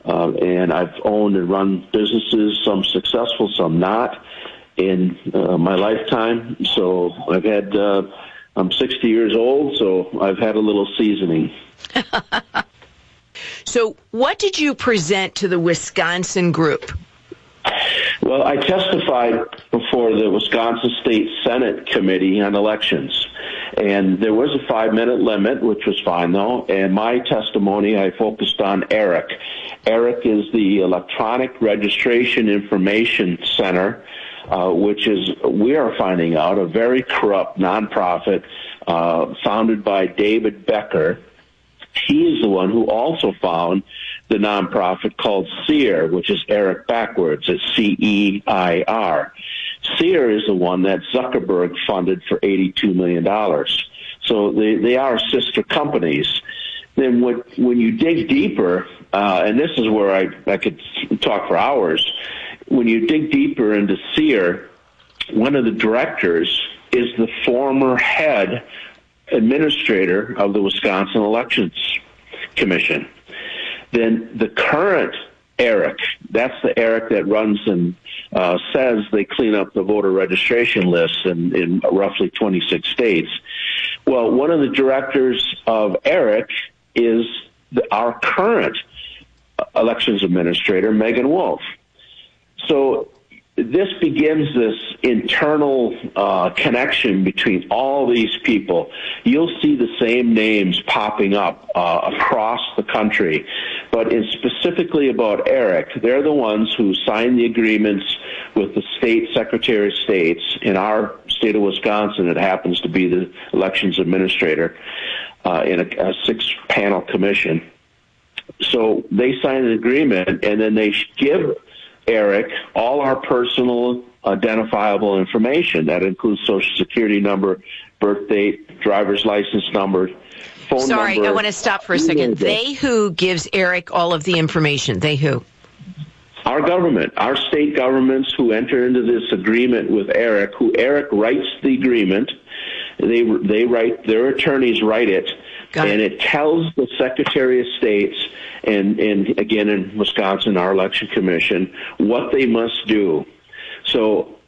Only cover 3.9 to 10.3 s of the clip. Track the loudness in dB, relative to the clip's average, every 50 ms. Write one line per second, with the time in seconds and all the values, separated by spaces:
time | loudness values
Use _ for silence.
3.9 | 0 0 -2 -2 -4 -8 -14 -18 -18 -18 -18 -18 -18 -20 -20 -10 _ -2 0 0
4.9 | 2 2 0 0 -2 -4 -6 -4 -2 0 0 2 2 2 2 2 2 2 0 0
5.9 | 0 -2 -2 -2 -2 0 0 0 -2 -2 -4 -6 -8 -4 -4 -2 0 0 0 2
6.9 | 2 0 0 -2 -4 -6 -4 -2 -2 0 0 2 0 0 0 0 0 0 2 2
7.9 | 2 0 -2 -4 -8 -18 -20 -20 -20 -20 -20 -10 -4 -2 -2 -2 0 -2 -2 -2
8.9 | -2 -2 0 2 2 2 2 2 2 2 2 2 2 2 0 0 -2 0 0 2
9.9 | 2 0 -2 -2 -4 -2 -2 -2